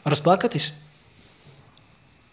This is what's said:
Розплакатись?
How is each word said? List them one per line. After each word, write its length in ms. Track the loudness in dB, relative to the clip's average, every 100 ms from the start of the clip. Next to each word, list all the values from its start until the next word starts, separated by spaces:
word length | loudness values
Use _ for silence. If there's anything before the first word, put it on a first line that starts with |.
| -2
Розплакатись? 680 | 0 2 2 0 -2 -6 -8 -20 -20 -20 -20 -20 -20 -20 -20 -20 -20 -20 -20 _ _ _